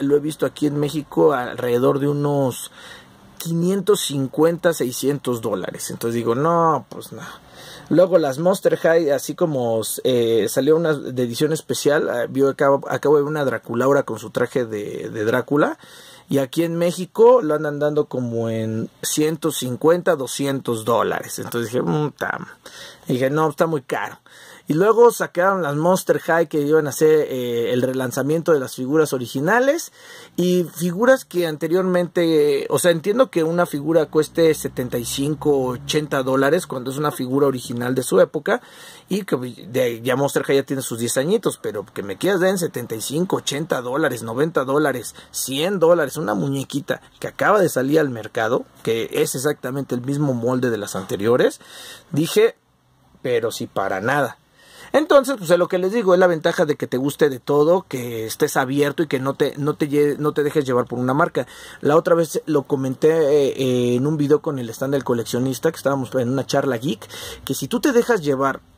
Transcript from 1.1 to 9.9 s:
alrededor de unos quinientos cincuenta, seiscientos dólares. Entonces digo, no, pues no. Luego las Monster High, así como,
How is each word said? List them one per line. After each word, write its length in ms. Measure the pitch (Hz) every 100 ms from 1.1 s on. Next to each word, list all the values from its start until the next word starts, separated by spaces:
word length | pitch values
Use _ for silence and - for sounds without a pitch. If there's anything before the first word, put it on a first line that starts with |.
| 165 160
alrededor 640 | 135 123 - 123 120 127 -
de 100 | 143
unos 640 | 143 147 143 131 117 - - - - - - - -
quinientos 640 | 170 165 175 196 190 202
cincuenta, 720 | - 143 131 - 160 170 175
seiscientos 680 | 160 127 123 131 143 - 117
dólares. 500 | 110 98 92 - -
Entonces 240 | - 117
digo, 200 | 117 117
no, 500 | 120 160 170 165 143 -
pues 220 | - -
no. 100 | 110 - - - - - - -
Luego 260 | 151 185 175
las 220 | 147 131
Monster 400 | 175 196 175 165
High, 320 | 170 165 151
así 240 | 139 -
como, 480 | 147 170 139 120 113 107